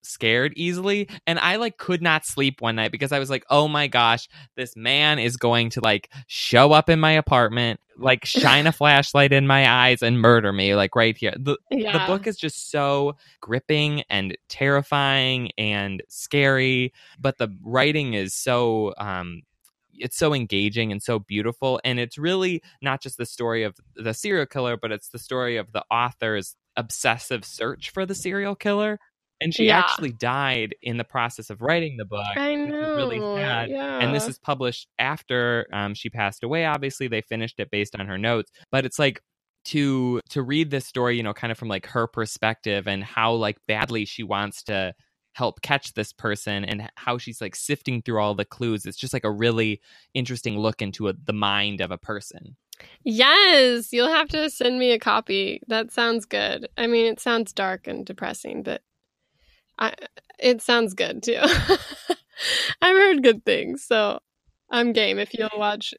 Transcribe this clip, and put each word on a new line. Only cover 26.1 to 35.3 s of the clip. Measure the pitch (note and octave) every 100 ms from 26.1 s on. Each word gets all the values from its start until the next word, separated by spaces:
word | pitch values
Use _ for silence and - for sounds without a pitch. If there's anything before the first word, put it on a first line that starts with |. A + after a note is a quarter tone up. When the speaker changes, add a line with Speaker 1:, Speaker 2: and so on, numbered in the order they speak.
| - A2+ G#2+ F#2+ - _
Speaker 1:
obsessive | - A#2 - B2+ A#2 - B2
search | - - A2+ - -
for | - F#3+
the |
serial | F#3+ F#3 G3 G3+
killer. | G3 G#3 G3+ G#3+ G#3 _ _ _ _
And | D#3+
she | E3 A3
Speaker 2:
Yeah. | F3
Speaker 1:
actually | F3+ - D3
died | A2+ A#2+ C3 C#3 B2+ A2 -
in | A#2+ A#2
the |
process | A2+ C3 A#2 - A2
of | G#2+
writing | B2 E3+ D#3+ B2
the |
book, | G#2 G2+ G2+ -
Speaker 2:
I | C#4+ D4
Speaker 1:
which | D4
is |
really | D4+ D#4 D4+ C4 A3+
Speaker 2:
know, | G#3 G3+
Speaker 1:
sad. | C#3 A#2 A#2
And | C3+ C#3 C3+ B2
this | C#3
Speaker 2:
yeah. | B2+
Speaker 1:
is | C3
published | - C#3 B2+ A#2 - -
after, | B2+ D3 -